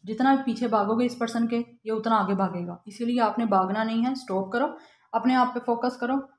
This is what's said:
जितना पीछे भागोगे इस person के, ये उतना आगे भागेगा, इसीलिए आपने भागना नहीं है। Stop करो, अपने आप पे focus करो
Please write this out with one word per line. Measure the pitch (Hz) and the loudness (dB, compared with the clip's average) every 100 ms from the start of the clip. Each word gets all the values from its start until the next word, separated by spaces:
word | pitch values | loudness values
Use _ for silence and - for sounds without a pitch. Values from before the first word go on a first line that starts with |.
| 185 | -8
जितना | 220 269 269 262 | 0 4 4 2
पीछे | 220 240 | -2 0
भागोगे | 214 202 226 247 | 2 2 2 0
इस | - | -2
person | 226 233 233 | -4 0 0
के, | 233 | -2
ये | 240 - 220 | -4 -10 -6
उतना | 220 226 220 | -2 2 2
आगे | 190 196 | 2 0
भागेगा, | 185 175 175 175 - | 0 -2 -8 -12 -16
इसीलिए | - 240 240 | -6 -2 2
आपने | 214 240 226 | 2 2 2
भागना | 196 185 214 | 2 2 0
नहीं | 226 226 | 0 0
है। | 247 269 | 0 -2
Stop | - 190 190 | -2 -4 -2
करो, | 240 294 - - _ _ | -2 -2 -4 -20 _ _
अपने | 226 254 254 | 0 2 4
आप | 247 | 2
पे | 247 240 | 0 -2
focus | 233 247 247 | -2 -2 -2
करो | 240 269 269 | -2 -2 -4